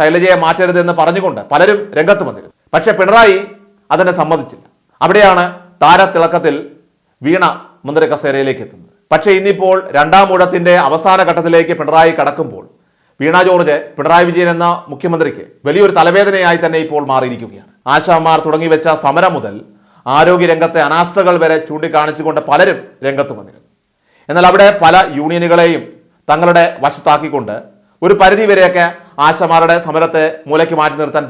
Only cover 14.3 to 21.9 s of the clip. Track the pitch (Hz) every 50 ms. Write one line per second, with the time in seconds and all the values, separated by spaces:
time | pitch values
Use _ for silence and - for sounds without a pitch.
14.3 | 175 175 180 175 170 165 170 170 175 170 - - 143 - - 175 170 165 160 143
15.3 | 110 - 87 - - _ - 139 147 190 202 190 175 170 160 170 175 196 208 202
16.3 | 196 190 180 175 170 165 165 160 165 160 160 156 151 147 143 135 131 131 127 127
17.3 | 120 107 117 101 98 98 - _ _ _ - 127 139 156 - 185 170 160 160 180
18.3 | 160 156 160 160 151 156 165 165 160 156 160 165 156 151 - 139 143 165 180 185
19.3 | 170 139 117 104 101 107 - - _ _ _ _ _ _ - 123 135 147 160 170
20.3 | 180 180 180 170 165 160 165 160 160 165 151 143 151 165 175 175 - 202 190 180
21.3 | 175 170 165 160 160 156 156 - 151 156 156 165